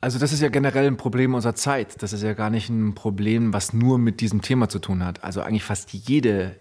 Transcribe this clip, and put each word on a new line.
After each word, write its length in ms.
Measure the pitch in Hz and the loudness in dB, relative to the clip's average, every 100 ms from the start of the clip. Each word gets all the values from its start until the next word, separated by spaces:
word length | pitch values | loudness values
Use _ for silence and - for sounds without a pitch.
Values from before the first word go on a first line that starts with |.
Also 200 | 127 123 | -4 0
das 120 | 139 | 0
ist 80 | 147 | 2
ja 80 | 147 | 2
generell 380 | 139 139 135 139 | 2 2 2 2
ein 100 | 123 | 2
Problem 380 | 127 120 131 | -2 2 2
unserer 220 | 127 117 110 | 2 0 0
Zeit. 460 | 139 139 104 - | 0 0 -2 -8
Das 100 | 101 | -8
ist 100 | 101 | -4
ja 100 | 107 | -4
gar 180 | 107 107 | -2 0
nicht 180 | 113 104 | -2 0
ein 260 | 113 107 | 0 0
Problem, 580 | - 110 98 104 113 113 | -2 -4 -2 2 2 2
was 200 | 101 - | 0 0
nur 260 | 113 123 127 | 2 4 4
mit 220 | 113 - | 2 0
diesem 220 | 113 101 | 0 0
Thema 260 | - 127 110 | 0 0 0
zu 100 | 95 | -2
tun 260 | - 92 | -4 -2
hat. 200 | 90 87 | -2 -6
Also 160 | 80 95 | -8 -8
eigentlich 240 | - 107 | -2 -2
fast 280 | - 104 - | -2 -6 -8
jede 640 | 98 117 202 120 98 92 95 | -10 -2 2 2 2 -2 -6